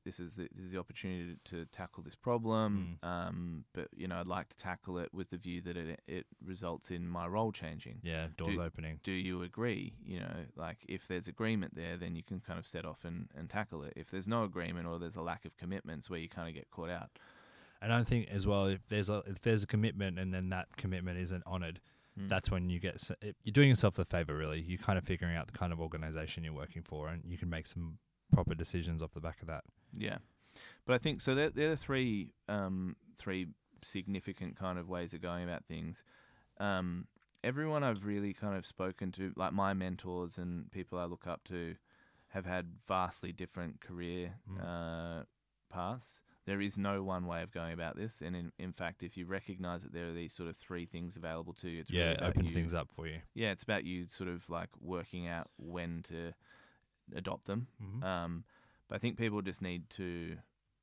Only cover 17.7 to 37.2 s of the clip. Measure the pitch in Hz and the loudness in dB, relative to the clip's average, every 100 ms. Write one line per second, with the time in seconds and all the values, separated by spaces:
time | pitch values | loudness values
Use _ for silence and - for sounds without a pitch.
17.7 | - 101 117 117 120 110 101 98 101 98 | -4 4 4 6 4 4 2 6 8 6
18.7 | 95 - 104 101 104 98 95 - 110 101 | 4 2 2 4 2 0 0 6 6 6
19.7 | 107 110 80 98 87 92 92 92 92 87 | 6 4 4 0 2 0 2 2 0 -2
20.7 | - 95 92 90 87 90 92 85 92 85 | -2 0 0 0 0 0 -2 -2 -2 -2
21.7 | 87 - - _ - 98 95 - 95 90 | -4 -10 -20 _ -6 2 2 4 4 4
22.7 | 87 90 - - 87 104 - - 110 143 | 2 2 0 -4 -4 -6 -6 4 10 12
23.7 | 123 104 - 87 90 80 76 78 78 85 | 12 8 6 4 2 2 2 0 0 0
24.7 | 90 - 95 - 90 87 85 71 - 90 | 0 2 2 4 2 2 0 -2 -2 0
25.7 | 82 80 80 78 78 78 - 80 76 73 | 0 -2 -2 -2 -2 -4 -4 -4 -4 -6
26.7 | 85 82 76 76 85 80 87 87 82 - | -8 -6 -4 -4 -4 -4 -4 -2 -2 -2
27.7 | - 82 80 _ _ - - 85 82 85 | -4 -4 -6 _ _ 8 8 8 2 0
28.7 | 90 82 82 78 - 80 80 80 71 - | 0 0 0 -2 -4 -6 -6 -6 -6 -8
29.7 | - _ - - - - _ - - - | -18 _ -6 -4 -4 -8 _ -20 -18 -16
30.7 | - - 123 156 143 - 131 151 - 151 | -4 4 4 4 2 4 6 6 6 4
31.7 | 151 - 135 127 104 - - - 104 95 | 4 2 2 4 2 0 -8 -2 0 2
32.7 | 95 92 - - - - 92 87 - _ | 0 0 -4 -12 -10 -2 -2 -2 -6 _
33.7 | - - 98 92 98 - 92 90 - 95 | -16 -6 -4 -2 -2 -2 -4 -4 -2 -2
34.7 | 90 85 90 87 82 87 87 87 85 - | -2 -2 -2 -2 -4 -2 -2 -2 -4 -4
35.7 | 80 82 - - - - - _ - 101 | -6 -4 -6 -14 -20 -20 -20 _ -2 0
36.7 | 95 90 87 - _ | 2 2 -2 -6 _